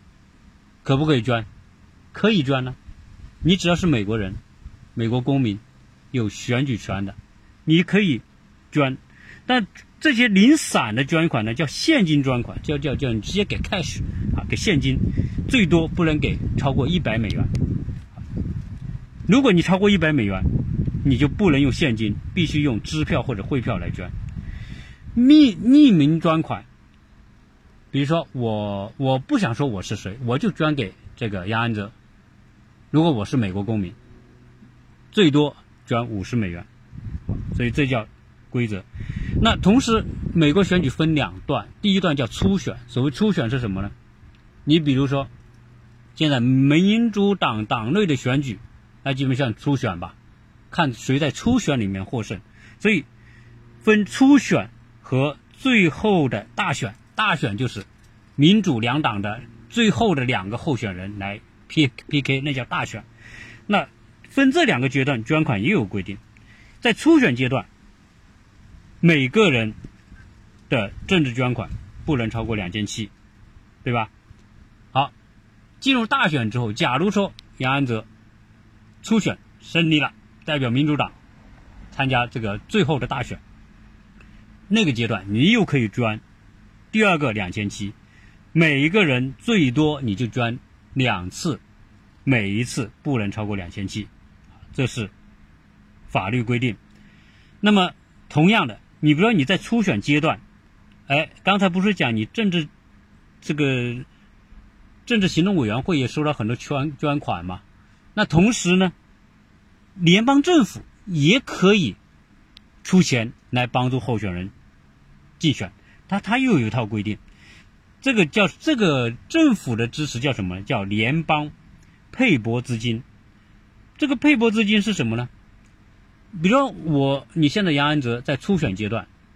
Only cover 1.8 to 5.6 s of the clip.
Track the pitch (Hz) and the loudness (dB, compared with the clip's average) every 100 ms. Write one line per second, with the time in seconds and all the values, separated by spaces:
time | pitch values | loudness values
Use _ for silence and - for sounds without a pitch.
1.8 | - - - - 208 208 127 135 127 127 | -20 -20 -20 -2 0 2 0 -2 -4 -10
2.8 | - - - - - - 151 190 170 165 | -18 -20 -20 -20 -20 -4 0 2 2 0
3.8 | 180 123 98 113 95 98 - - - - | 2 0 0 -2 -4 -8 -16 -20 -20 -20
4.8 | - - 113 127 127 139 120 101 | -14 -4 -2 -2 0 0 0 -2